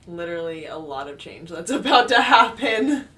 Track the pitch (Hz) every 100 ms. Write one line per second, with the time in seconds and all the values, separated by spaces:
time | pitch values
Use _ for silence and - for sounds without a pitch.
0 | - 170 170 170 165 160 156 160 156 135
1 | 143 143 - 104 170 165 170 269 269 262
2 | 240 233 247 240 226 226 240 220 269 277
3 | -